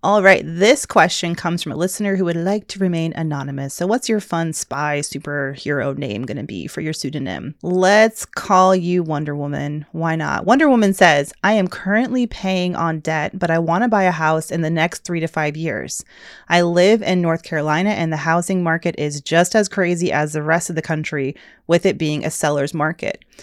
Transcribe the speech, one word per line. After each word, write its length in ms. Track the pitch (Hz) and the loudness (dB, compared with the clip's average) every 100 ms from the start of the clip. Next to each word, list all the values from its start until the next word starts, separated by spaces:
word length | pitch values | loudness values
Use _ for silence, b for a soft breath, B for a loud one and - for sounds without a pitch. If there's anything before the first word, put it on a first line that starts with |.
All 220 | - 208 | 2 4
right, 200 | 196 190 147 | 6 4 2
this 400 | 165 202 285 - | 2 4 4 2
question 500 | - 165 - 175 170 | 4 4 2 -4 -4
comes 260 | 175 170 | -2 -4
from 120 | - | -6
a 20 | 143 | -4
listener 400 | 180 - 208 190 | -4 -2 -2 0
who 80 | |
would 140 | 180 170 | 0 -2
like 320 | 170 208 - | -2 -2 -6
to 100 | 196 | -4
remain 320 | 190 165 165 165 | -2 0 -2 -2
anonymous. 560 | 160 147 139 139 139 | -4 -4 -6 -6 -8
So 120 | - 180 | -4 -2
what's 220 | 233 - | -2 0
your 140 | 214 | -4
fun 320 | - 165 165 | -2 -4 -2
spy 460 | 156 - 131 151 147 | -6 -8 -4 -2 -2
superhero 1000 | 143 131 - 143 139 135 - 143 127 139 | -4 -10 -8 -4 -4 -6 -4 -2 -2 -4
name 260 | 139 104 | -6 -6
gonna 220 | 123 127 107 | -6 -8 -8
be 220 | 98 - | -8 -10
for 120 | - | -8
your 140 | 156 | -6
pseudonym? 640 | 156 139 147 135 87 - 151 | -6 -6 -6 -8 -8 -10 -10
Let's 640 | 170 180 185 208 220 220 | -4 2 4 6 4 2
call 500 | - - - 185 185 | -12 -12 2 4 6
you 300 | 190 175 180 | 4 2 -2
Wonder 320 | 160 147 151 147 | 0 -4 -4 -6
Woman. 500 | 143 143 143 151 151 | -6 -6 -6 -8 -10
Why 240 | 165 160 160 | -6 -2 -2
not? 300 | 147 - - | -2 -2 2
Wonder 240 | 254 302 | 4 6
Woman 240 | 247 208 | 4 4
says, 400 | 190 180 147 143 - | 6 6 6 0 -2
"I 80 | 196 | 2
am 160 | 220 185 | 2 0
currently 600 | - 190 208 254 254 240 | -4 -2 0 0 0 -2
paying 500 | - 190 190 180 175 | -4 -4 -2 -2 -2
on 240 | 165 160 | -2 -2
debt, 360 | 156 156 151 190 | -2 -2 -4 -4
but 140 | 175 | 0
I 80 | 165 | 0
wanna 300 | 165 170 240 | 2 2 2
buy 140 | 214 | 4
a 80 | 185 | 2
house 400 | 165 156 160 156 | 2 2 2 0
in 100 | 165 | -2
the 80 | 160 | 0
next 340 | 165 165 - | 0 0 -2
three 160 | - 175 | -6 -4
to 80 | 160 | -2
five 300 | 165 151 151 | -2 -4 -2
years. 480 | 160 107 65 - - B B B B | -4 -4 -6 -10 -14 B B B B
I 140 | 175 | 2
live 400 | 175 170 185 220 | 4 4 6 4
in 200 | - 180 | 2 0
North 220 | 175 165 | 2 -2
Carolina 460 | - 160 151 151 196 | -2 -4 0 0 0
and 240 | 214 165 | 0 -2
the 100 | 156 | -2
housing 400 | 147 165 175 190 | 0 0 2 0
market 320 | 170 165 175 165 | 0 0 -2 -2
is 220 | 151 147 | -4 -4
just 340 | - 165 180 | 0 2 4
as 140 | 220 202 | 2 0
crazy 460 | - 175 175 170 | 0 0 0 0
as 180 | - 151 | 0 -2
the 120 | 151 | -4
rest 260 | 151 165 - | 0 0 0
of 80 | 165 | -6
the 40 | |
country, 540 | 156 160 151 151 135 143 B B _ | -4 -4 -4 -4 -4 -6 B B _
with 180 | 165 190 | 2 2
it 120 | - | 0
being 260 | 160 151 | -2 -2
a 80 | - | -4
seller's 420 | - 156 147 143 | -2 -2 0 -2
market. 520 | 165 151 165 - - B B | -2 -2 -2 -6 -8 B B